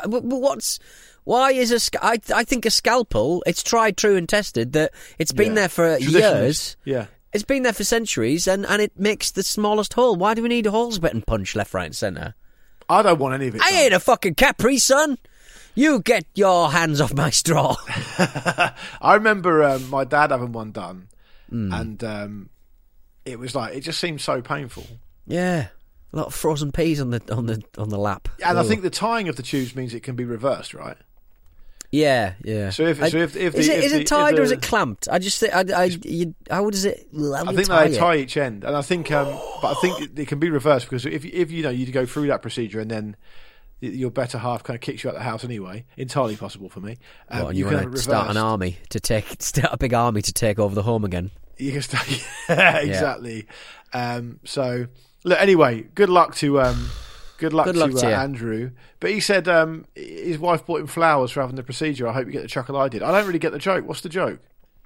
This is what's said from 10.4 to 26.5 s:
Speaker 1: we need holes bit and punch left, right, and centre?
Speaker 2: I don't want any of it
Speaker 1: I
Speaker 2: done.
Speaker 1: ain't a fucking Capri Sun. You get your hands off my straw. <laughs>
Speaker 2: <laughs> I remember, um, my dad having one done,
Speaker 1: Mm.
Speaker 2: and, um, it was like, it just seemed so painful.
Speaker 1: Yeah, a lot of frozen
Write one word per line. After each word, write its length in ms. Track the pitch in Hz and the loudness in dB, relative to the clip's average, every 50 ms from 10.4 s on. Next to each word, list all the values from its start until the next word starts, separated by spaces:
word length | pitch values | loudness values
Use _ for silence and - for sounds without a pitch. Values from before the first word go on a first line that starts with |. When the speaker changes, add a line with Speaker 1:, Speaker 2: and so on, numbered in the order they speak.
Speaker 1:
we 80 | 226 233 | 0 0
need 160 | 240 240 220 214 | 0 0 0 0
holes 320 | 196 220 233 240 226 190 | 0 0 0 0 -2 -2
bit 140 | 165 156 - | -2 -2 -2
and 120 | 113 107 - | -2 -2 -2
punch 260 | 113 107 98 - - | -2 -2 -4 -4 -4
left, 180 | 107 101 - - | -4 -4 -4 -4
right, 120 | 95 87 | -6 -6
and 100 | 80 - | -6 -6
centre? 380 | - - 101 87 73 80 85 - - - - _ _ - - - - - - | -6 -6 -6 -6 -6 -10 -12 -12 -16 -20 -20 _ _ -20 -20 -20 -16 -2 2
Speaker 2:
I 120 | 165 196 | 2 4
don't 180 | 214 202 170 147 | 6 6 4 4
want 140 | 135 135 131 | 2 0 -2
any 120 | 135 139 127 | -2 -4 -4
of 80 | 113 | 0
it 60 | - | 2
Speaker 1:
I 100 | - 359 | 2 4
Speaker 2:
done. 80 | 392 359 | 6 6
Speaker 1:
ain't 140 | 294 254 190 | 6 6 4
a 60 | 185 | 4
fucking 360 | - - 247 - - 196 156 | 4 4 2 2 2 -2 2
Capri 420 | - 254 285 - - 196 240 277 247 | 4 4 4 4 2 2 2 2 2
Sun. 400 | - - 262 277 311 311 262 - - - - - - - - - - - - | 4 4 4 4 4 2 0 -4 -8 -14 -20 -20 -20 -20 -20 -20 -20 -8 0
You 240 | - 269 311 294 226 | 2 4 4 4 2
get 240 | 170 - 240 202 156 - - | 2 2 0 0 0 -4 0
your 360 | - 202 190 180 175 170 151 | 2 4 6 6 6 4 4
hands 280 | 135 175 165 160 151 139 | 4 2 2 2 2 2
off 140 | 147 117 123 | 2 2 2
my 160 | 139 165 151 | 0 0 2
straw. 460 | - - - 160 165 151 139 139 123 - | 2 0 2 2 2 2 2 2 0 -2
<laughs> 60 | - - | -4 -6
Speaker 2:
<laughs> 300 | - 117 113 - - - 180 - - 143 - 180 - - - - - - - - - - | -6 -6 -6 -6 -2 -2 -2 -2 -2 -2 -2 -2 0 0 0 -2 -2 -6 -14 -16 -12 0
I 120 | - 143 185 | 4 6 6
remember, 480 | 208 214 220 214 202 170 180 165 156 151 | 6 6 4 2 2 2 4 4 6 6
um, 260 | 143 135 131 131 127 | 4 2 0 -4 -4
my 140 | 139 135 135 | -2 -2 -2
dad 260 | 127 151 147 151 151 | 0 2 2 4 4
having 200 | 139 123 123 120 113 | 2 0 -2 -4 -6
one 180 | 113 110 110 | -8 -10 -10
done, 360 | 101 110 95 87 92 92 92 - _ - _ _ - - - - | -10 -10 -10 -10 -12 -16 -18 -20 _ -20 _ _ -20 -20 -16 -10
Speaker 1:
Mm. 260 | - 117 110 98 90 107 | -6 -4 -4 -4 -4 -4
Speaker 2:
and, 260 | 113 113 107 98 117 | -6 -6 -8 -8 -8
um, 440 | 110 107 104 104 101 104 104 95 - - _ _ _ - _ _ _ _ - - _ _ _ - | -8 -8 -8 -8 -10 -12 -14 -16 -18 -20 _ _ _ -20 _ _ _ _ -20 -20 _ _ _ -16
it 120 | 131 127 117 | -14 -14 -12
was 160 | 123 131 120 | -12 -6 -6
like, 220 | 139 113 107 85 | -4 -6 -4 -8
it 60 | 135 | -10
just 180 | 139 160 156 - | -8 -8 -6 -4
seemed 220 | - 175 156 139 | -4 -4 -6 -6
so 200 | - - 139 131 | -4 -4 -4 -4
painful. 440 | 120 - 143 147 143 120 - - 123 - 113 117 - - - _ - - | -4 -4 -6 -6 -6 -10 -14 -16 -18 -18 -20 -20 -20 -20 -20 _ -10 -6
Speaker 1:
Yeah, 400 | 156 170 180 185 180 165 127 95 - - - - _ - - - | -4 -2 0 0 0 -2 -2 -6 -10 -16 -20 -20 _ -20 -20 -10
a 40 | - 156 | -8 -6
lot 100 | 151 - | -6 -6
of 60 | - | -6
frozen 380 | - - 160 | -4 -2 -2